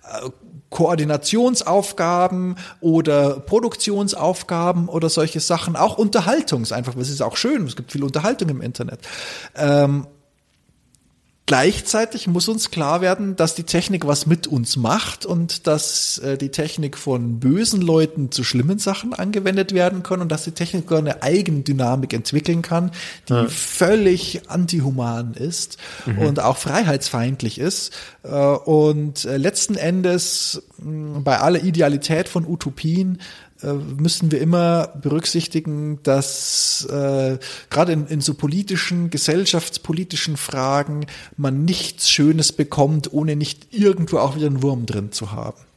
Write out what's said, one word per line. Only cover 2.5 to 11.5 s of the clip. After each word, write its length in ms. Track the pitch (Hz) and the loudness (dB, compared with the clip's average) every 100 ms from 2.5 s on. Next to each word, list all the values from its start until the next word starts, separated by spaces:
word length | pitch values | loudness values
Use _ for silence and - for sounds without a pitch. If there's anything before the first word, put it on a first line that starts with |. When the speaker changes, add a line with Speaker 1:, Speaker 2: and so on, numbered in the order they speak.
| 180 - - | -6 -12 -2
Speaker 1:
oder 580 | 165 160 156 143 143 135 | 2 4 4 4 4 0
Produktionsaufgaben 1500 | - 214 233 - - 202 202 - 156 180 - 175 175 170 175 | 0 2 2 -2 -2 0 -2 0 0 -2 -2 0 2 0 0
oder 200 | 165 160 | 0 0
solche 300 | 165 160 160 | 2 0 0
Sachen, 360 | - 170 - 165 | 0 0 0 2
auch 200 | 196 - | 2 2
Unterhaltungs-, 760 | 214 214 175 294 311 127 110 | 2 2 2 2 2 -2 -2
einfach, 220 | 113 123 127 | -4 -4 -4
es 120 | 127 | -6
ist 120 | 139 | -2
auch 160 | 117 - | -2 0
schön, 280 | 233 285 147 | 0 0 -2
es 100 | - | -6
gibt 140 | 127 | -8
viel 100 | 147 | -4
Unterhaltung 460 | 139 143 185 240 170 | -2 0 0 0 -2
im 120 | 131 | -2
Internet. 380 | 117 - 123 - - - - - - - | -6 -6 -8 -10 -14 -14 -12 -14 -16 -2
Ähm, 520 | 147 143 143 143 131 _ _ _ _ _ _ _ _ _ _ _ _ _ | 4 6 4 2 -4 _ _ _ _ _ _ _ _ _ _ _ _ _
gleichzeitig 800 | - | 0